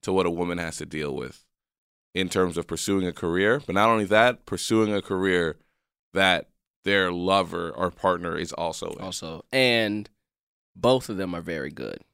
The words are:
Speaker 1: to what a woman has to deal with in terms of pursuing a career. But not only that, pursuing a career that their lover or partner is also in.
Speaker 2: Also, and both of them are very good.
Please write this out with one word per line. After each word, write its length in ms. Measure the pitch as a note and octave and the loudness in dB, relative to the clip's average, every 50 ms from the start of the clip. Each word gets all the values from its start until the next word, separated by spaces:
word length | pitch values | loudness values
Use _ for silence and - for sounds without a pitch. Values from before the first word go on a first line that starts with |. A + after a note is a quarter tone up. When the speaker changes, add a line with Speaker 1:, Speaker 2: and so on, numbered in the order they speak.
| - | -2
Speaker 1:
to 80 | - F#2+ | 0 0
what 120 | F#2+ F#2 | 2 2
a 60 | F2 | 2
woman 260 | E2+ E2+ F2+ F2 F2 | 0 -2 -2 -2 -2
has 200 | F2 E2+ E2 E2 | -4 -6 -8 -8
to 80 | - D#2 | -10 -12
deal 280 | - D2+ D#2 D2+ D2 C2+ | -8 -8 -6 -6 -6 -6
with 280 | C2 B1+ C2 - - _ _ _ _ _ _ _ _ _ _ _ _ _ _ _ | -8 -8 -10 -14 -18 _ _ _ _ _ _ _ _ _ _ _ _ _ _ _
in 120 | F2+ F#2+ F2+ | -4 -2 0
terms 280 | - F#2+ F#2 F2 D#2+ | 2 2 2 2 0
of 80 | E2+ E2 | -4 -4
pursuing 400 | - E2 D#2+ - - G2+ G2 F#2 | -4 -6 -4 0 0 2 2 2
a 80 | F2+ E2 | -2 -4
career. 480 | - - E2+ E2 F2+ G2 G#2 A#2+ D3 C#3+ | -4 -4 -2 0 2 2 2 2 0 -2
But 100 | - F2+ | -2 2
not 140 | G2 G#2 A2+ | 4 4 4
only 160 | A#2 A2 G#2 | 4 2 2
that, 400 | F#2 G#2+ G#2+ A2+ B2 B2 - _ | 4 6 6 6 6 4 0 _
pursuing 460 | - G#2 F2+ - - A2+ A2 A2 G#2+ G#2 | -8 -8 -6 -2 2 2 2 4 2 0
a 80 | G2+ | -4
career 560 | - - G2 F#2 F#2+ G2 F#2 F2+ E2+ D#2+ D2 _ _ _ _ _ _ _ _ _ _ _ _ | -2 -2 -2 0 2 2 4 4 2 0 -2 _ _ _ _ _ _ _ _ _ _ _ _
that 360 | F#2+ G2 F#2+ F2+ D#2+ - _ _ _ _ _ _ _ _ | 2 4 4 4 2 -2 _ _ _ _ _ _ _ _
their 260 | F#2+ G2+ G2 F#2+ F2+ | 0 2 2 2 2
lover 580 | F2 F2 F2 F2+ F#2+ G2 F#2 E2 E2+ F2 E2+ E2+ | 0 -2 0 2 2 2 2 0 -4 -8 -8 -8
or 200 | - - F2+ F2+ | -4 -2 -4 -4
partner 440 | F2 - - F#2+ F2+ E2+ F2 E2+ E2 | -4 0 0 0 0 2 -2 -6 -4
is 160 | D#2 F2 E2 | -4 -6 -6
also 400 | - - E2+ E2 E2 - - - - | -6 -6 -6 -6 -6 -6 -8 -8 -8
in. 80 | - | -8
Speaker 2:
Also, 440 | F#2 F#2+ F2+ - - D#2+ E2 E2 - _ | -10 -10 -10 -10 -10 -10 -12 -12 -14 _
and 580 | - C3+ C3 B2 A#2+ A#2 A2 G#2 G#2 G#2 G#2 - _ _ _ _ _ _ _ _ _ _ _ _ _ | 0 2 2 4 4 2 0 0 -2 -6 -8 -12 _ _ _ _ _ _ _ _ _ _ _ _ _
both 320 | F#2 F2+ B2 C3 C3 - - | 0 2 2 2 2 0 -4
of 80 | A2 | -6
them 180 | F#2 F#2+ F2+ F2 | -6 -4 -6 -6
are 60 | E2+ | -8
very 280 | E2+ E2+ E2+ D#2 C2 D2 | -6 -6 -6 -6 -6 -8
good. 280 | - - B1+ G#1 G1+ G1+ - _ | -8 -10 -10 -10 -10 -12 -16 _